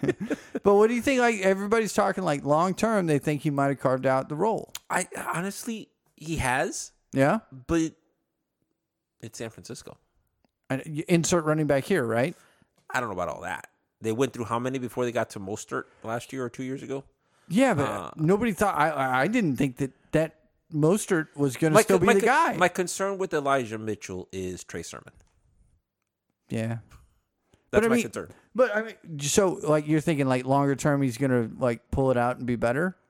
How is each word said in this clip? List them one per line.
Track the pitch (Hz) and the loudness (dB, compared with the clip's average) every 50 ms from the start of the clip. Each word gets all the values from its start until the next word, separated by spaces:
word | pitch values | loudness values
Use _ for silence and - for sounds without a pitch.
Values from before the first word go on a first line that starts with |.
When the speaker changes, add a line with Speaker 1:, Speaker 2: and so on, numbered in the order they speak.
| - 143 - - 196 233 302 - - - - - - | -4 -4 -4 -4 -4 -6 -6 -8 -8 -12 -14 -2 2
Speaker 1:
But | 196 202 | 4 6
what | 202 214 226 | 6 6 4
do | 240 | 4
you | 240 | 0
think? | 220 285 277 254 | 0 2 2 4
Like, | 240 240 233 202 | 4 2 2 2
everybody's | 190 190 190 190 202 202 214 226 220 190 - | 2 2 2 2 0 0 2 2 0 0 0
talking, | - 202 196 185 - 185 | 2 2 2 0 0 0
like, | 175 147 143 143 | 0 -2 -2 0
long | 139 147 156 170 190 180 | 2 2 4 4 2 0
term, | - - 226 226 208 180 165 | 0 0 0 2 2 2 2
they | 151 139 | 2 2
think | - 156 151 139 - | 2 0 -2 0 -2
he | 156 | -2
might | 143 139 139 139 | 0 2 2 0
have | 139 131 | 0 0
carved | - 135 127 131 131 | 0 0 0 2 2
out | 135 131 131 135 - | 2 0 0 0 -4
the | 151 | -4
role. | 147 180 220 214 170 - - _ - - _ | -2 -2 -2 -2 -2 -6 -10 _ -20 -10 _
Speaker 2:
I | - - 185 - - - - - - | -4 -4 -4 -4 -8 -10 -8 -6 -6
honestly, | 165 180 196 196 - - 240 226 214 - - _ _ _ _ _ | -4 -4 -6 -8 -8 -10 -10 -10 -10 -12 -16 _ _ _ _ _
he | _ 156 160 165 135 | _ -8 -6 -4 -2
has. | 127 131 123 135 160 208 320 - - - _ _ _ _ - | 0 0 0 0 0 -2 -4 -8 -12 -12 _ _ _ _ 0
Speaker 1:
Yeah? | 135 135 143 190 226 - _ - 131 127 - | 2 4 4 4 0 -2 _ -20 -20 -6 -2
Speaker 2:
But | 165 170 160 160 - _ _ _ _ _ _ _ _ _ _ _ _ _ _ _ _ _ _ _ _ _ _ _ _ _ | 0 0 0 0 -4 _ _ _ _ _ _ _ _ _ _ _ _ _ _ _ _ _ _ _ _ _ _ _ _ _
it's | - 113 - - | -18 -16 -12 -10
San | 123 113 | -12 -12
Francisco. | - - 87 - 123 - - - - _ _ _ _ _ _ _ _ _ _ _ _ _ _ _ | -12 -14 -14 -14 -14 -14 -14 -18 -20 _ _ _ _ _ _ _ _ _ _ _ _ _ _ _
Speaker 1:
And | 131 135 - | -6 -6 -6
you | 160 156 143 156 - | -8 -8 -8 0 2
insert | 180 170 160 - - 175 156 | 2 2 4 2 0 0 2
running | 156 151 156 156 143 | 2 0 2 2 2
back | 147 135 131 | 2 0 2
here, | - 202 170 127 | 0 0 0 2
right? | 113 113 113 127 165 - - _ _ _ _ _ _ _ _ _ _ | 0 0 0 0 0 -2 -8 _ _ _ _ _ _ _ _ _ _
Speaker 2:
I | - 127 | -4 -4
don't | 123 113 | -4 -4
know | 98 | -4
about | 90 90 82 | -4 -4 -4
all | 67 - | -6 -8
that. | 90 90 87 - - - _ _ _ _ _ _ | -8 -10 -10 -10 -12 -16 _ _ _ _ _ _
They | - 110 | -4 -4
went | 110 113 135 123 - | 0 0 0 -2 -2
through | 123 117 | -6 -6
how | 104 117 117 | -4 -4 -2
many | 120 127 131 135 | -2 -4 -4 -4
before | 123 117 - - 123 | -8 -6 -4 -2 -2
they | 120 | 0
got | 113 120 113 - | 0 -2 -2 -2
to | - 110 | -6 -12
Mostert | 98 95 104 107 - - 135 131 - - _ _ - | -10 -8 -8 -10 -8 -8 -8 -8 -8 -8 _ _ -8
last | 110 113 120 - - - | -6 -6 -6 -8 -8 -8
year | 135 127 | -8 -8
or | 120 | -8
two | - - 131 | -8 -8 -8
years | 127 131 135 139 | -8 -8 -10 -8
ago? | 123 127 139 135 - _ _ _ _ _ _ _ _ | -8 -8 -10 -10 -14 _ _ _ _ _ _ _ _
Speaker 1:
Yeah, | 165 208 269 262 214 | 2 2 4 4 4
but | 143 143 110 | 2 0 -2
Speaker 2:
Uh, | 104 101 87 71 - - | -2 -6 -8 -10 -6 -2
Speaker 1:
nobody | 156 156 190 208 233 240 196 | 2 2 4 4 2 -2 0
thought, | - 214 196 175 | 0 0 0 2
I, | 151 147 165 | 2 2 2
I, | 156 143 135 131 127 131 | 2 0 -2 0 2 2
I | 135 180 | 2 2
didn't | 220 254 214 160 131 110 | 2 2 0 0 0 0
think | 139 139 123 - | 0 -2 -2 -4
that, | 139 131 - _ _ _ - | -6 -6 -6 _ _ _ 0
that | 156 160 156 - _ _ _ _ _ _ _ 165 | 0 0 0 -4 _ _ _ _ _ _ _ -2
Mostert | 151 147 156 185 214 - - 202 165 156 - _ | 2 4 4 4 2 2 0 0 0 0 -2 _
was | 143 143 139 120 - | -2 0 0 0 2
gonna | 160 160 165 | 0 4 6
Speaker 2:
My | 208 214 | 6 6
Speaker 1:
still | - 196 185 | 6 4 4
Speaker 2:
con-, | 165 - | 6 6
Speaker 1:
be | - | 4
Speaker 2:
my | 196 | 4
Speaker 1:
the | 240 | 4
Speaker 2:
con-, | 220 262 302 330 320 - | 4 4 4 4 2 2
Speaker 1:
guy. | 151 | 2
Speaker 2:
my | 180 180 | 2 2
concern | - - 185 170 - - 196 196 202 185 | 2 0 -4 -4 -2 -4 -4 -4 -2 -4
with | 190 185 - | -4 -2 -2
Elijah | 151 139 139 139 139 127 107 110 110 | -2 2 2 2 0 0 -2 -6 -8
Mitchell | 110 110 104 - - - 95 92 90 - | -6 -6 -6 -6 -8 -10 -10 -10 -10 -10
is | - 95 92 92 92 90 - | -8 -8 -6 -6 -8 -10 -14
Trey | - - 90 85 | -12 -12 -12 -10
Sermon. | - - - - - _ - _ _ _ _ _ _ _ _ _ _ _ _ _ _ _ _ _ _ _ _ _ _ _ _ _ _ | -10 -14 -16 -18 -20 _ -20 _ _ _ _ _ _ _ _ _ _ _ _ _ _ _ _ _ _ _ _ _ _ _ _ _ _
Speaker 1:
Yeah. | - 113 110 113 117 117 - _ - - _ _ _ _ _ _ _ _ _ _ _ _ _ _ | -6 -4 -4 -4 -6 -8 -10 _ -20 -20 _ _ _ _ _ _ _ _ _ _ _ _ _ _
Speaker 2:
That's | - 208 | 2 2
Speaker 1:
But | 214 | 4
I | 233 | 4
Speaker 2:
my | 233 | 2
Speaker 1:
mean, | 240 202 | 2 0
Speaker 2:
concern. | 117 - 110 87 - - - _ _ _ | -2 -6 -10 -10 -10 -14 -20 _ _ _
Speaker 1:
but | 208 254 233 202 | 0 2 2 2
I | 214 220 | -2 -4
mean, | 226 196 - - - 165 143 | -6 -12 -16 -16 -14 -10 -6
so, | 139 147 - - 196 185 160 - - | -4 0 2 4 4 4 0 -2 0
like, | 156 151 156 147 147 | 0 0 2 2 2
you're | 156 156 | 0 0
thinking, | 147 170 165 139 143 131 | 2 0 0 0 2 2
like, | 127 127 127 | 2 0 2
longer | 127 135 139 143 139 139 | 2 2 2 2 2 0
term, | 127 - 151 143 139 | 0 0 0 2 2
he's | 139 131 117 117 | 0 0 0 0
gonna, | 139 135 127 123 117 110 - - | 0 2 2 2 0 0 -4 -2
like, | 131 123 120 113 - _ | -2 -2 -2 -2 -6 _
pull | - 147 135 131 | -2 0 2 2
it | 127 120 | 4 2
out | 120 123 127 - | 2 0 0 -2
and | 131 | -4
be | 120 123 | -4 -2
better | 110 - 117 120 139 170 185 180 - _ _ | 0 0 0 0 0 0 -2 -4 -8 _ _